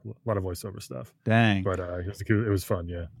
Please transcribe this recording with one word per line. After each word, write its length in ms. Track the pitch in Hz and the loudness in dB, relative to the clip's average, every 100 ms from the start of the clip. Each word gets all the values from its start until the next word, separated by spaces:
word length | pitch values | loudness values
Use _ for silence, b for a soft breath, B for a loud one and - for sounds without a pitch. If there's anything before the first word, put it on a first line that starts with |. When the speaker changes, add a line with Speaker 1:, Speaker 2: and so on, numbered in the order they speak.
| 110 | -16
Speaker 1:
a 220 | - 117 | -8 -2
lot 100 | 101 | -2
of 60 | |
voiceover 380 | 92 87 104 104 | -2 -6 -8 -12
stuff. 320 | - 127 120 _ | -12 -12 -12 _
Speaker 2:
Dang. 400 | - 113 113 98 | 2 6 6 4
Speaker 1:
But, 160 | 95 90 | 2 -2
uh, 180 | 87 90 | -4 -6
he 100 | 90 | -6
was, 120 | - - | -6 2
he 80 | |
was 300 | 107 113 98 | 2 4 0
fun, 240 | - 95 85 | 0 -4 -4
yeah. 160 | 87 80 - | -8 -10 -6